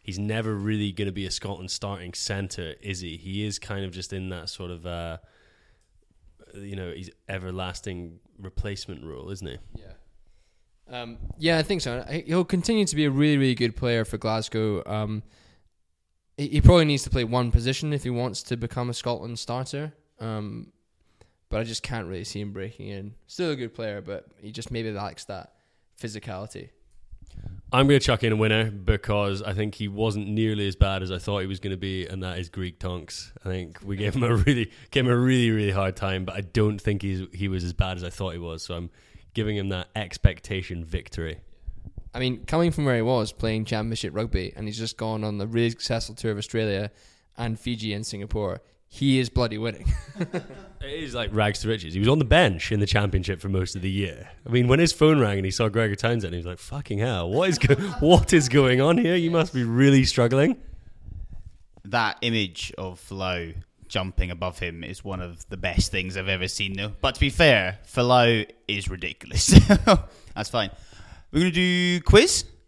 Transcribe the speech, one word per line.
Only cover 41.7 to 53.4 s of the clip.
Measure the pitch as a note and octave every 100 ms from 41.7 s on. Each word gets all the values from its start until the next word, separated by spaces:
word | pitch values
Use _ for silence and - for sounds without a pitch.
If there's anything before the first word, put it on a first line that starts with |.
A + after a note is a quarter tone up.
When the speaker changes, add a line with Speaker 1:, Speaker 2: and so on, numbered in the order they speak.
| - - - -
Speaker 2:
I | A#2+
mean, | B2+ B2 -
coming | D#3+ E3+
from | D3+ C#3+
where | A#2+
he |
was | A2+ B2+ A2
playing | - A2+ A2 G#2+
Championship | A2 A2+ A2+ F#2+ E2+
rugby, | A2+ F#2 F2+ -
and | G#2+
he's | G#2+
just | A2+ -
gone | A2+ A2 G#2+
on | G#2
the | G#2
really | A#2 A#2
successful | A2+ - A2+ - A2
tour | A2+
of | G#2
Australia | G#2 A2+ G#2+ G2 G#2 - _ _ _ -
and | A#2 A2
Fiji | - A#2 A2
and | G#2 G#2+
Singapore, | G2+ G2+ A2 G2 - - _ _
he | - C#3 C3
is | A#2+
bloody | - A#2 G#2+
winning. | A#2 G#2 - - - -
<laughs> | E3+ F3 - C3+ F#3+ -
Speaker 1:
It | C#3 D#3
is | D3 A#2+
like | G#2
rags | G#2+ G#2 G2+
to | G#2+
riches. | F2+ E2
He | F2+
was | G#2+
on | D3+
the | A#2+
bench | D#3 D3 E2+ -
in | G#2+
the | G2+
Championship | G#2 G2+ F#2+ F2+ F2+